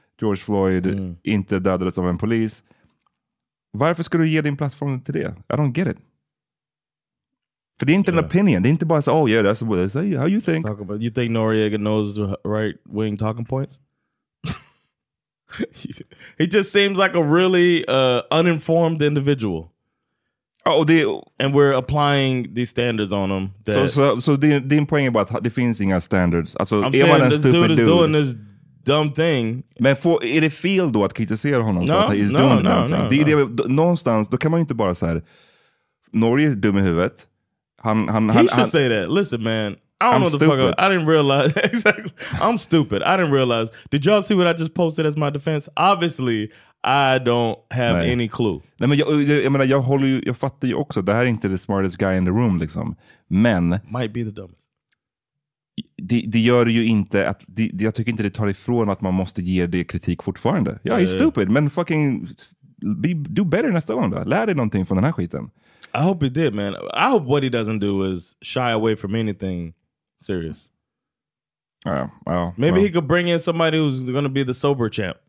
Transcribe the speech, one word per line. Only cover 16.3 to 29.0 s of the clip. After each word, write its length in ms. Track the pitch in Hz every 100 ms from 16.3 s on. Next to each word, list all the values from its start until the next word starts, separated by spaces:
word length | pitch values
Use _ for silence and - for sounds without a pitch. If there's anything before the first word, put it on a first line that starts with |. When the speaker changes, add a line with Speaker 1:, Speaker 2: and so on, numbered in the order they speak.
| -
Speaker 2:
He 80 | 165
just 260 | 208 196
seems 260 | 202 202 190
like 200 | 190 175
a 40 |
really, 600 | 151 165 185 180 175 170 -
uh, 320 | 135 131 123 - 156
uninformed 600 | 175 160 - 165 165 165
individual. 680 | 147 147 139 135 113 82 85 _ _ _ _ _ _ _ _ _ 196
Speaker 1:
Ja, 120 | 160
och 80 | 160
det 180 | 165 113 82 - -
Speaker 2:
And 120 | 139 143
we're 180 | 143 131
applying 800 | 127 147 143 143 135 127 117 117
these 160 | 120
standards 400 | - 120 110 101
on 180 | 101 95
him 180 | 98 95 - -
Speaker 1:
Så, 80 |
Speaker 2:
that 180 | 104 135
Speaker 1:
så, 300 | 135 139 117
så 140 | 139 139
din, 320 | 151 143 131
din 180 | 147 147
poäng 200 | 147 135
är 60 |
bara 120 | 113
att 200 | 98 113
det 60 | 117
finns 320 | 117 120 107
inga 200 | 98 92
standards. 540 | - 95 90 85 78 -
Alltså, 200 | 95 107
Speaker 2:
I'm 100 | 113 135
Speaker 1:
är 120 | 156
man 120 | 139
Speaker 2:
saying 40 |
Speaker 1:
en 60 | 127
Speaker 2:
this 100 | 151
Speaker 1:
stupid 220 | 139 123
Speaker 2:
dude 120 | -
is 60 | 160
Speaker 1:
dude 120 | 117
Speaker 2:
doing 220 | 175 160
this 220 | 151 139 110 104 - _ _ -
dumb 300 | 147